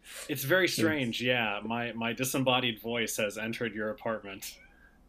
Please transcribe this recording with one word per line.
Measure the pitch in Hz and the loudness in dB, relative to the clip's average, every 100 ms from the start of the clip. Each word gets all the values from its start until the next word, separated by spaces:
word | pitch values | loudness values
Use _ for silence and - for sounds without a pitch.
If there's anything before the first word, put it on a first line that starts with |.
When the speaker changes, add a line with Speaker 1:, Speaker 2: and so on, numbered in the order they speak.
| - - - | -18 -12 -6
Speaker 1:
It's | 135 | -4
very | 131 185 | 2 4
Speaker 2:
It's | 175 | 4
Speaker 1:
strange, | - 160 151 123 113 | 4 2 2 0 0
yeah. | 123 123 110 101 | 2 2 2 0
My, | 107 117 120 | -2 -2 -2
my | 113 117 | -2 -2
disembodied | 117 127 139 131 123 123 110 | 0 0 2 4 4 2 -2
voice | 117 117 110 - | -2 -2 0 0
has | 107 104 | -2 -2
entered | 110 110 117 104 | -4 -4 -4 -4
your | 107 | -4
apartment. | 104 117 110 101 95 - - - - - - | -4 -4 -4 -6 -12 -12 -14 -20 -20 -20 -20